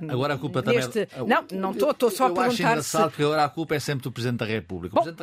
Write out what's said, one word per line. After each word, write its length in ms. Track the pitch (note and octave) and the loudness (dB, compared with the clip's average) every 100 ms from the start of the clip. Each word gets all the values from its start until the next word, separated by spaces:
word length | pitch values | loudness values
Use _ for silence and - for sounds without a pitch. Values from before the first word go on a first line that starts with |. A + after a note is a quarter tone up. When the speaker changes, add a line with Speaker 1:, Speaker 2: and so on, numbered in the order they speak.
| D#3+ | -2
Speaker 1:
Agora 240 | B2+ C#3 | 0 0
a 40 | C#3+ | -2
culpa 240 | C3+ B2+ | -2 -2
também 180 | A#2+ B2+ | 2 2
Speaker 2:
neste 180 | B2+ G#3 | 0 -2
Speaker 1:
é, 80 | G3 D3+ B2 | -4 -4 2
Speaker 2:
Não, 200 | A3+ - | 2 2
não 180 | F#3+ F#3+ | -4 -4
estou, 200 | A3 C#4 | 0 0
estou 200 | C4+ A#3+ | 2 0
só 140 | F#3+ B3+ | 2 2
a 20 | |
Speaker 1:
eu 40 | F3 | 2
acho 160 | B3 A#3+ | 0 2
Speaker 2:
perguntar 140 | B3 | 2
Speaker 1:
engraçado 320 | A3+ C3+ D#3+ | 2 0 2
Speaker 2:
se 60 | D#3+ | 0
Speaker 1:
porque 120 | - | 2
agora 220 | D3 D#3 D3 | 0 2 0
a 40 | |
culpa 240 | E3 D#3 D3+ | 0 -2 -2
é 40 | |
sempre 240 | - C#3 | -2 -4
do 80 | C3 | -6
Presidente 280 | A#2 A#2+ A#2+ | -6 -4 -2
da 60 | A2 | -2
República. 480 | A2 E2+ F#2 F2 | -2 -4 -8 -2
O 20 | C#4 | 0
Speaker 2:
Bom, 40 | |
Speaker 1:
Presidente 160 | E3 D#3+ | 0 -2